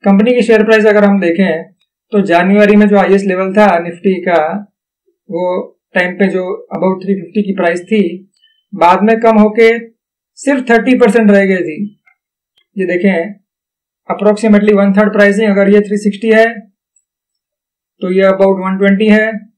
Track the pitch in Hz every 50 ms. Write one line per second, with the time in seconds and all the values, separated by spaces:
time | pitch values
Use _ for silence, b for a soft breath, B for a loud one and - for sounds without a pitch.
0 | - 208 196 196 220 240 247 247 233 220 226 214 208 214 220 220 208 220 208 208
1 | 202 202 202 196 180 170 165 170 190 180 160 165 190 - _ _ _ _ _ _
2 | _ _ - 208 190 - 170 170 180 190 196 208 208 202 214 208 214 208 208 202
3 | 185 175 190 196 196 196 185 185 190 196 190 214 214 202 175 170 170 175 170 -
4 | - 202 185 175 - 185 175 165 151 156 185 208 208 _ _ _ _ _ _ _
5 | _ _ _ _ _ _ 180 170 180 180 180 185 - - _ _ _ _ _ 190
6 | 180 180 185 - 196 190 170 185 185 180 180 - - _ - 156 165 190 185 185
7 | - 190 196 185 165 - _ 220 202 196 190 185 180 170 170 175 - - 220 214
8 | 196 175 175 - - _ _ _ _ _ _ _ _ _ - 196 165 175 185 190
9 | 196 220 226 226 233 226 226 214 214 214 208 226 226 226 226 233 226 226 _ _
10 | _ _ _ _ _ _ _ _ - 277 285 262 254 - 277 233 - 262 254 -
11 | 247 214 196 240 220 208 202 196 196 190 190 180 170 156 151 - 208 208 _ _
12 | _ _ _ _ _ _ _ _ _ _ _ _ _ _ _ 202 185 180 180 175
13 | 185 196 185 165 170 214 202 _ _ _ _ _ _ _ _ _ _ _ _ _
14 | _ _ 185 - 202 208 208 208 - 220 208 208 202 214 214 196 196 202 196 202
15 | 214 202 202 208 202 202 202 202 226 214 196 196 196 196 202 208 208 196 208 202
16 | 208 208 196 - - 226 220 220 226 226 226 208 196 _ _ _ _ _ _ _
17 | _ _ _ _ _ _ _ _ _ _ _ _ _ _ _ _ _ _ _ _
18 | - 180 185 190 190 190 190 190 196 196 190 190 185 185 190 190 202 196 196 190
19 | 220 214 208 214 214 220 226 202 - _ _